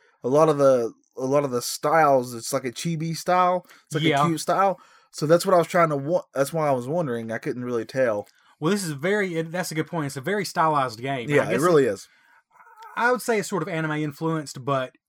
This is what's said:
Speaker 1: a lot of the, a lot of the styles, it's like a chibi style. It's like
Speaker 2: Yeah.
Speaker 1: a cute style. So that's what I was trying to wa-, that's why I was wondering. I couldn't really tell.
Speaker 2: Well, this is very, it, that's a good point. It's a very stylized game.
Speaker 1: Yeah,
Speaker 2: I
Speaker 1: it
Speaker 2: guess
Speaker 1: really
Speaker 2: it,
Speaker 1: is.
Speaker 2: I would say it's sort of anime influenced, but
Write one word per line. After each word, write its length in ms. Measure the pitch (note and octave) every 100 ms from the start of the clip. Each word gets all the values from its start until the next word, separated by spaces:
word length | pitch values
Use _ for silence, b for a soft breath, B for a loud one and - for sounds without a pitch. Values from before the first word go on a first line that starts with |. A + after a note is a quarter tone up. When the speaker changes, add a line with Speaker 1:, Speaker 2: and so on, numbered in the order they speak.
| b b
Speaker 1:
a 60 | A#2+
lot 180 | C#3+ D#3
of 100 | C#3+
the, 340 | C#3 B2+ A2+ - _ -
a 80 | C3
lot 180 | C#3+
of 80 | C#3+
the 100 | B2
styles, 720 | - - D3 D#3+ D3+ C3+ B2
it's 200 | A#2+ -
like 100 | C3+
a 80 | B2
chibi 460 | - E3+ D#3+ E3 D#3+
style. 480 | - F3+ F3+ F3+ - b b
It's 80 | D#3
like 80 | D#3
Speaker 2:
Yeah. 180 | C#3+
Speaker 1:
a 40 | D3+
cute 120 | D#3
style. 400 | - E3+ G3 F3+ b b b
So 140 | - D3+
that's 200 | E3+ F#3
what 80 |
I 40 | F#3
was 100 | D#3+
trying 220 | F3+ E3
to 80 | C#3+
wa-, 260 | C#3 F3 -
that's 200 | C3 C#3
why 160 | D#3+ D3+
I 20 |
was 160 | C3 B2
wondering. 460 | E3 D3+ A#2 A2+
I 40 | A2
couldn't 280 | D#3 B2 B2
really 180 | A#2+
tell. 460 | G#2+ C3 B2+ G#2 - b b b
Speaker 2:
Well, 100 | D3+
this 140 | G3+ F3+
is 60 |
very, 420 | C#3 E3+ G#3 F#3+ E3
it, 160 | E3
that's 200 | F3 F3
a 40 | D#3
good 120 | D3+
point. 180 | E3+ C#3+
It's 100 | C3+
a 60 |
very 240 | B2+ G#3 F3
stylized 560 | F3+ D#3+ D3 B2+ A2
game. 280 | C3+ C3+ B2
Speaker 1:
Yeah, 120 | D3
Speaker 2:
I 40 | -
Speaker 1:
it 40 | D#3
Speaker 2:
guess 60 |
Speaker 1:
really 240 | E3+ D#3 B2
Speaker 2:
it, 40 | G2
Speaker 1:
is. 120 | - b b b b _ - - - -
Speaker 2:
I 160 | A#3
would 80 | B3
say 180 | - A3
it's 80 | E3+
sort 140 | F#3
of 60 | D#3+
anime 220 | D#3+ D#3
influenced, 720 | D3+ D3+ C#3+ D#3+ D#3+ C#3 C#3 B2+
but 260 | C3+ B2+ _